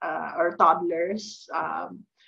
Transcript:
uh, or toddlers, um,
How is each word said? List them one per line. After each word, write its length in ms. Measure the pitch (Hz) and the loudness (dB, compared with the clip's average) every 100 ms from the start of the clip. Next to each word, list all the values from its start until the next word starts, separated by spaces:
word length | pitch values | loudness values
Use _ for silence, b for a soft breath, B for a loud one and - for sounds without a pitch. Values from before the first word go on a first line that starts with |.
uh, 300 | 170 165 156 - | -8 -6 -4 0
or 160 | 170 170 | 0 6
toddlers, 920 | 170 170 170 165 180 214 208 - - | 6 6 2 0 -2 -4 -8 -16 -8
um, 500 | 160 160 165 180 180 - _ | -6 -4 -6 -8 -12 -20 _